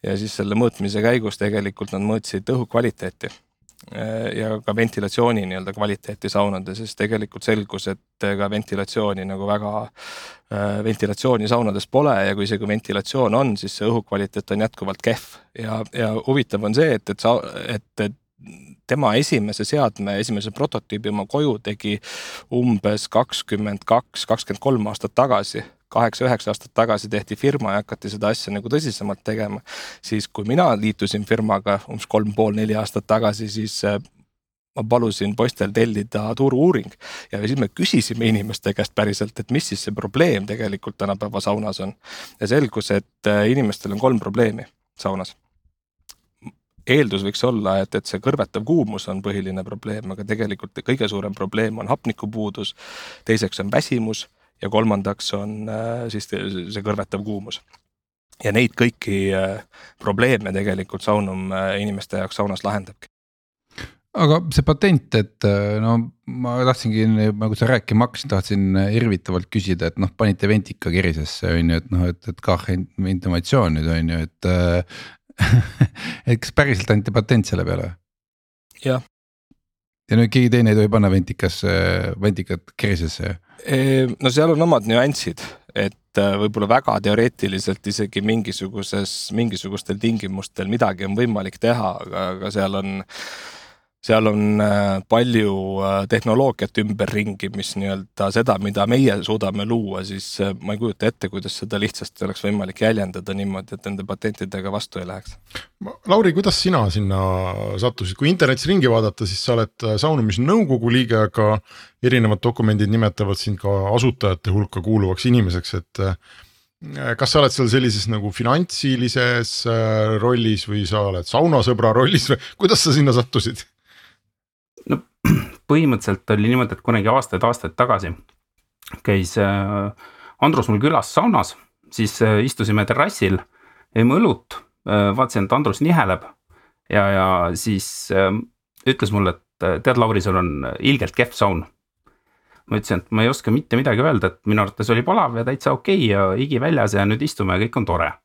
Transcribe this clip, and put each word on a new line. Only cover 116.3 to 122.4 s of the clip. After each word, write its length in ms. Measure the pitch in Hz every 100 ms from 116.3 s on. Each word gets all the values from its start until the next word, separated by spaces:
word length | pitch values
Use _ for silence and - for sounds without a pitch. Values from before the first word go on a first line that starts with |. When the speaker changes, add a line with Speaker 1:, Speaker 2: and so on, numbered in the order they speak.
| - - _ _ _ 156 143 131 113
Speaker 3:
kas 160 | 135
sa 80 | 156
oled 120 | 139
seal 160 | 127 123
sellises 360 | 127 127 107 101
nagu 220 | 110 101
finantsilises, 1200 | - 120 143 180 - 139 127 123 135 123 120 117 - 120
äh, 480 | 113 110 110 107 110
rollis 460 | 117 123 113 104 -
või 160 | 104 95
sa 140 | 107 101
oled 160 | 92 85
saunasõbra 640 | 120 165 143 110 113 113 110
rollis 320 | 131 139 -
või 80 | -